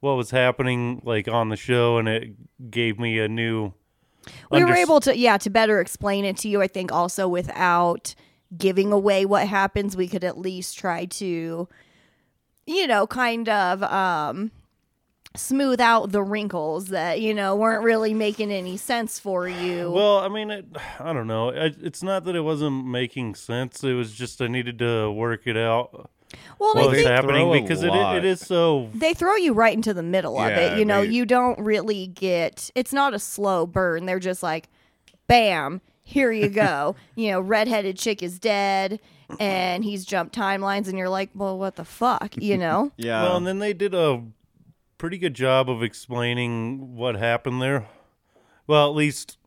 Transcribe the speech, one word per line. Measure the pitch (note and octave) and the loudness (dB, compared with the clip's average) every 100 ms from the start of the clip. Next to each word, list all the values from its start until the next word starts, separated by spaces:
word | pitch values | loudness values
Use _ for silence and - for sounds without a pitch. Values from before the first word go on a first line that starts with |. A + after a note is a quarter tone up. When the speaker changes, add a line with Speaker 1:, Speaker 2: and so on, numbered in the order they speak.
Speaker 1:
what | C#3 C3+ | 0 -2
was | A#2 | 0
happening, | C3 B2+ B2 B2+ B2 A#2+ B2 | 2 2 2 0 0 -2 -6
like, | B2 A2+ G#2 | -2 -2 0
on | A#2 A2 | 0 0
the | G#2+ | -4
show, | - B2 A#2+ A#2 | 0 2 4 2
and | A2+ | 0
it | A2+ A2 G2+ - _ B2 | -2 -6 -18 -20 _ -10
gave | A2 A#2 G#2 | -2 -2 -2
me | A#2+ A2 | -2 -2
a | G#2+ | -2
new | A2 A#2 A2+ G#2+ F#2 _ _ _ _ - - - | -2 -2 -2 -4 -10 _ _ _ _ -20 -20 0
Speaker 2:
We | - | 4
were | F4 | 6
Speaker 1:
unders- | F4 | 6
Speaker 2:
able | F4 D4+ | 6 6
to, | - A#3+ | 6 4
yeah, | A#3+ G3+ | 4 4
to | G#3 | 2
better | G#3 A3 G#3+ | 2 4 2
explain | E3+ - G3+ G3+ | 0 -4 -2 0
it | G3+ G3 | -2 -4
to | A3 | -2
you, | G3+ | 0
I | F#3+ | 0
think, | F#3+ F#3 | -2 -4
also | D#3+ F3 - F#3+ | 0 0 0 -2
without | F3 F3 - F3+ F3 F3 E3+ - - _ _ _ E3+ | 0 -4 -2 2 4 2 0 -6 -14 _ _ _ -2
giving | F#3+ F#3 G3 | 0 2 4
away | G#3 G3+ G3 | 4 4 2
what | G3 G3+ G3+ | 4 2 2
happens. | G3+ G3 G#3 G3+ F#3+ | 0 0 -2 -4 -2
We | F3+ | -4
could | F#3 | -2
at | F3+ - | -4 -6
least | F#3 F#3 F3+ - | -8 -8 -10 -8
try | F#3+ E3+ | -6 -4
to, | F3+ - G3 E3+ E3 E3 F3+ _ _ _ _ _ _ _ _ _ - | -6 -8 -6 -4 -6 -8 -10 _ _ _ _ _ _ _ _ _ -6
you | E4+ F4 | -2 2
know, | G#3+ G#3 | 2 2
kind | B3+ B3 A#3 A3+ | 0 -2 0 0
of, | G#3+ F#3 F#3+ | 0 2 0
um, | G3+ F#3+ F#3+ E3+ D3+ C3 G#3+ - _ _ _ _ _ _ - - | -2 0 0 0 -2 -4 -8 -10 _ _ _ _ _ _ -20 -12
smooth | - C4+ C#4 B3 | -4 0 2 4
out | A#3+ A3+ G#3 | 4 4 2
the | G3+ | -2
wrinkles | G3 G#3+ G3+ F#3 D#3 D#3 F#3+ | -2 -2 -4 -4 -4 -4 -4
that, | F#3 E3 E3 | -4 -2 -2
you | A3 | -2
know, | G#3 G3 | -2 0
weren't | G3+ A3 A3 | 2 2 2
really | A3+ A3+ A3 | 2 2 2
making | G#3+ G#3+ G#3 G#3+ | 0 -2 -2 -4
any | G3+ F3+ F#3 | -4 -6 -10
sense | - A#3+ A3 - | -4 -4 -4 -8
for | G3+ F#3 F3+ | -4 -4 -4
you. | F3+ F3+ F3 F3 | -4 -4 -4 -2
Speaker 1:
Well, | F3 G#3 G3+ | 2 4 4
I | F#3+ | 2
mean, | G#3 G#3+ | -6 -6
it, | G#3 F#3+ - - - | -8 -10 -16 -14 -12
I | D3 | -6
don't | D#3 A2+ | -6 -2
know. | A2 A#2 | -2 -2
It, | B2+ D#3+ C#3+ | 0 -2 -2
it's | F3 - | -10 -8
not | F#3 F#3+ | -4 -4
that | E3+ | -2
it | F3 | -4
wasn't | D#3 D#3 D3+ C3+ B2+ | -2 -2 -2 -2 -4
making | B2 B2 - A#2+ G2 | -4 -4 -4 -8 -8
sense. | - A#2+ B2+ - | -6 -6 -6 -6
It | C3+ | -2
was | B2+ A2+ | -2 -4
just | G#2+ B2 - | -6 -12 -6
I | B2 | -4
needed | B2 A#2+ A#2 | -4 -4 -2
to | A#2+ A#2 G#2+ | 0 0 0
work | G#2 A#2 A2+ - | -2 -2 -4 -4
it | A2 | -2
out. | A2+ A2+ B2 A2 - _ _ - - - | 0 0 -2 -10 -20 _ _ -20 -20 -2
Speaker 2:
Well, | G#4 | 2
Speaker 1:
what | A4 | 6
Speaker 2:
I | C#3 | 6
Speaker 1:
was | C3 | 6
Speaker 2:
think | - | 6
Speaker 1:
happening | B2 C3+ C3+ - | 4 4 4 4
Speaker 3:
Throw | |
a | D#3 | 4
Speaker 1:
because | A2+ D#3 | 2 0
it, | - | 2
Speaker 3:
lot. | G3 F#3+ F#3 | 2 2 2
Speaker 1:
it | |
is | F#3 F#3 | 0 -2
so | - F3+ E3+ D3 A#2 | 0 2 4 2 -2
Speaker 2:
they | A2 D#4+ | -2 0
throw | E4 E4+ | 2 2
you | G#4 F4 | 2 2
right | A3 A3+ | 4 4
into | A3 A3 | 2 -2
the | F#3 | -2
middle | E3+ F#3 E3 B2 | 0 0 0 -2
of | A2 | 2
Speaker 3:
Yeah, | G#2 E3+ | 4 2
Speaker 2:
it. | G#3+ | 2
You | |
know, | G#3+ G3+ | 2 2
Speaker 3:
they | G3+ | 2
Speaker 2:
you | A#3 A#3+ | 0 2
don't | B3 B3 A#3+ | 2 2 0
really | G#3+ G#3+ A3 G#3 F#3 | 0 0 0 -4 -4
get, | F3 F#3+ F3 E3 - - - | -6 -2 0 -2 -4 -8 -4
it's | B3+ | -2
not | C#4 C#4 | 0 0
a | B3 | 0
slow | - - G3 F#3 E3+ | -8 -4 0 0 0
burn. | F3 F#3 E3 F#3 | 0 0 0 -2
They're | F#3 | -4
just | F3+ F#3 | -4 -4
like, | F3 D#3+ - _ _ _ _ _ _ | -4 -6 -8 _ _ _ _ _ _
"Bam, | A#3+ A3 F3 C#3 F3+ _ _ | 6 6 2 -2 -6 _ _
here | - C#4 C4 | -4 2 2
you | A3+ G#3 | 2 0
go." | G3+ G#3 D3 D3 F#3+ | 2 0 0 -4 -4
Speaker 1:
<laughs> | _ - | _ -6
Speaker 2:
You | A3 | -2
know, | F#3+ | -2
redheaded | F#3+ A3 A3+ A3+ G3 F#3 | 0 2 2 0 -2 -4
chick | - G#3 | -4 -4
is | F3 F3+ | -6 -4
dead, | A3+ G3+ G3 G3 F#3+ G#3+ _ _ _ - | -2 0 2 0 -2 -6 _ _ _ -4
and | G#3 F#3+ F3+ F3+ | -2 0 -2 -2
he's | G#3+ G3+ | -4 -6
jumped | F#3 G3 E3 | -4 -4 -4
timelines, | - G3 G3 G3 G3 F#3+ | -4 -2 -2 -2 -2 -2
and | F#3+ | -4
you're | F#3 | -2
like, | F#3+ G3 | -2 -4
"Well, | - G3 F#3+ | -6 -6 -4
what | G3 | -6
the | - | -8
fuck?" | E3 - A#3+ A#3 G#3 - | -16 -2 0 0 -4 -6
You | G#3 G3 | -2 0
know? | E3+ D#3+ C#4+ | 2 0 0
Speaker 1:
<laughs> | - | -4
Speaker 4:
Yeah. | A#2 A2+ | -4 0
Speaker 1:
Well, | F3+ F3+ | 2 0
and | F3+ | 0
then | F#3+ | -2
they | G#3 | -4
did | G3 G3 | -2 -2
a | F3+ D#3+ B2+ A#2 G#2+ _ _ _ _ _ _ | 2 2 0 -4 -20 _ _ _ _ _ _
pretty | E3 F#3 | -10 -4
good | F3 | -4
job | A#2 C3 C3 C3 | -2 2 4 2
of | B2 | 0
explaining | A#2 - - A#2+ A#2+ A#2+ A#2+ A#2 A2+ C3+ C3+ | -4 -6 -10 -4 -2 -2 -2 -2 -6 -8 -12
what | B2 B2 G#2+ | -6 -4 -2
happened | A#2 A#2 - B2+ | 0 0 -2 -2
there. | C3 C#3 G#2+ - _ _ _ _ _ _ - | 0 -2 -4 -18 _ _ _ _ _ _ 2
Well, | D3+ D3 | 4 4
at | |
least | D3+ D3+ C#3 - - | 2 0 -2 -12 -20